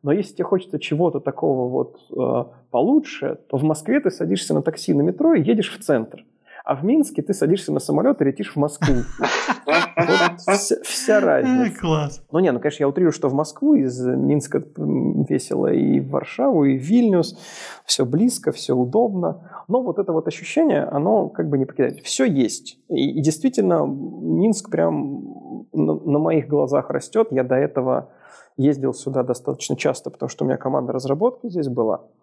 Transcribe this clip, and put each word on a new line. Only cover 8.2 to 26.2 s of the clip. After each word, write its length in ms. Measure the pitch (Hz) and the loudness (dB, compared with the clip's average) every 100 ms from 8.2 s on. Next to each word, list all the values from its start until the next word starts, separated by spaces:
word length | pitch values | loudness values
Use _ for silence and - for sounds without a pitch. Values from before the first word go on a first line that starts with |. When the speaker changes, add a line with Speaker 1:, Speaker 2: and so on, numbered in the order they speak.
Speaker 1:
и 40 | |
летишь 280 | 139 135 202 | 0 0 -6
в 40 | 151 | -2
Москву. 380 | 147 - 151 127 123 - | -2 0 2 2 0 -4
Speaker 2:
<laughs> 160 | - - - - - 165 175 - | -2 -2 -2 -4 0 0 2 0
Speaker 1:
Вот 420 | 165 190 180 175 - 196 | 2 4 4 0 0 0
вся, 200 | - - | 2 -2
вся 360 | - - - 214 | -2 -4 2 4
разница. 520 | 190 139 254 254 233 - | 4 2 2 2 2 0
Speaker 2:
Э, 40 | |
класс. 420 | 180 156 143 - - | 0 0 0 -8 -4
Speaker 1:
Ну 80 | 156 | 2
не, 140 | 185 | 2
ну, 80 | 123 | 2
конечно, 240 | 151 - | -2 0
я 40 | 139 | 0
утрирую, 240 | 139 175 | 4 2
что 160 | 147 143 | 2 0
в 60 | |
Москву 400 | 135 151 - 285 | 0 -2 0 4
из 260 | 294 135 127 127 | 4 4 0 -2
Минска, 560 | 131 139 147 143 147 - - | 0 2 2 0 -4 -4 -6
м, 480 | 147 139 127 - | -2 0 0 0
весело 420 | 143 147 - - - | 0 -2 -2 -2 2
и 320 | - 143 139 | 2 2 2
в 100 | 135 | 0
Варшаву, 540 | 139 - - 269 196 | -4 -4 -2 0 2
и 140 | 139 135 | 2 0
в 40 | |
Вильнюс. 540 | 139 233 233 185 160 - - - - - | 2 2 4 2 0 -6 -20 -18 -16 -18
Всё 220 | - - 127 | -6 -2 0
близко, 460 | 147 240 - - | 2 2 2 -4
всё 240 | - - 127 | -4 -2 0
удобно. 760 | 127 208 233 185 170 160 - - - | 2 2 0 0 -4 -6 -14 -20 -2
Но 160 | 233 | -2
вот 160 | 247 190 | -2 -4
это 140 | 190 | -2
вот 160 | 160 165 | -2 -2
ощущение, 560 | - - - 320 160 | -8 -4 2 2 2
оно 440 | - 143 165 214 160 | 0 0 2 2 0
как 200 | - 165 | -4 -2
бы 100 | 143 | 0
не 60 | |
покидает. 340 | 131 - 131 - | -2 0 -2 -2
Всё 200 | - - | -8 0
есть. 540 | 262 143 113 - - - _ | 2 2 0 -2 -12 -20 _
И, 300 | 147 139 156 | -2 0 0
и 20 | |
действительно, 640 | 147 156 269 247 196 165 | 0 0 -2 2 2 2
Минск 840 | 143 139 160 - 165 165 214 208 - | 0 -4 -8 -8 -2 2 2 0 -2
прям 960 | - 165 156 139 143 - 120 - - - | 0 0 0 -4 -8 -12 -16 -14 -16 -8
на, 220 | 156 156 | -2 0
на 240 | 156 160 143 | 0 0 0